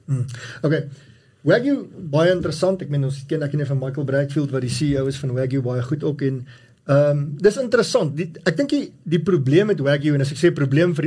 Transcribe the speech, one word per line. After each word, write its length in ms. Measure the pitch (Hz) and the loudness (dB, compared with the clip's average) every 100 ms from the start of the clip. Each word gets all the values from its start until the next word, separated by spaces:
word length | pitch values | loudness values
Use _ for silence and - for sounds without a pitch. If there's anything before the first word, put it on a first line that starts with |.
| - | -4
Hmm. 180 | 127 - - - - | -4 -4 -10 -14 -4
Okay. 260 | 151 151 - - - - _ _ | 0 0 -4 -12 -20 -20 _ _
Wagyu, 440 | 143 226 277 262 - - 165 | 2 2 2 -2 -4 -12 -2
baie 200 | 147 175 | 2 4
interessant. 520 | 180 151 147 185 190 | 2 -2 -2 0 -2
Ek 60 | 139 | -2
meen, 160 | 143 | -2
ons 200 | 131 - - | -2 -4 -4
ken, 160 | 156 | -4
ek 80 | 143 | -2
ken 160 | 151 131 | -2 -2
van 120 | 135 | -2
Michael 260 | 131 139 | -2 -4
Bradfield, 460 | 127 139 143 151 139 | 0 0 0 -2 -2
wat 100 | 131 | -2
die 100 | 123 | -2
C 100 | - | -2
E 160 | 151 135 | 0 0
O 60 | 135 | -2
is 100 | 135 | -4
van 160 | 131 | -4
Wagyu, 260 | 127 127 135 | -2 -2 -2
baie 200 | 123 123 | -2 -4
goed 220 | 123 151 | -4 -4
ook. 180 | 156 143 | -4 -2
En, 240 | 135 135 123 - _ _ - | -2 -4 -10 -20 _ _ 2
ehm, 380 | 143 147 147 147 143 | 4 4 2 -2 2
dis 200 | 202 269 | 2 2
interessant. 600 | 247 233 - 247 156 147 | -2 0 2 2 0 -4
Die, 140 | 190 - | -6 -4
ek 120 | - 254 | -2 0
dink 140 | 285 | 0
die, 220 | 294 202 - | -2 -4 -10
die 140 | 160 170 | -2 0
probleem 460 | 196 180 127 165 214 | 2 2 4 4 4
met 140 | 160 | 2
Wagyu, 340 | 139 147 151 | 0 2 2
en 60 | 143 | 2
as 100 | 139 | 0
ek 80 | - | 2
sê 140 | 170 | 2
probleem 400 | - 135 143 175 | 2 2 2 2
vir 80 | 165 | 0